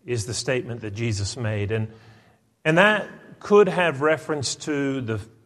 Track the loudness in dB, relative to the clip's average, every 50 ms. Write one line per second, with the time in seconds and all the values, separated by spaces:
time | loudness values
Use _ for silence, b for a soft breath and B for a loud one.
0 | _ -4 -4 -4 -4 -4 -6 -6 -2 -2 -2 -2 -2 -6 -10 -8 -8 -10 -6 -4
1 | -4 -2 -2 -2 -4 -6 -6 -6 -4 -4 -2 -2 -2 -2 -2 -2 -4 -4 b b
2 | b b b b b b b b b _ _ _ _ 2 4 6 6 6 4 2
3 | -2 -6 -12 -20 -20 -20 -20 -18 -2 4 6 6 6 6 4 0 0 0 0 0
4 | 2 2 2 2 0 -4 -4 -4 -2 -6 -6 -6 -6 -4 -2 -2 0 -2 -2 -2
5 | -2 -4 -4 -4 -6 -10 -18 _ _